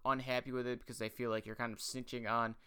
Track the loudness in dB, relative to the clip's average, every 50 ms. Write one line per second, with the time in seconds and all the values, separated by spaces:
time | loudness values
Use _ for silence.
0 | 2 2 2 2 2 2 2 2 2 0 0 0 0 0 -2 -2 -4 -8 -4 -2
1 | -2 -2 -2 0 0 2 2 0 0 -4 -4 -2 -2 -2 -2 -4 -6 -4 -4 -4
2 | -4 -4 -4 -2 0 2 4 4 4 2 0 -6 -14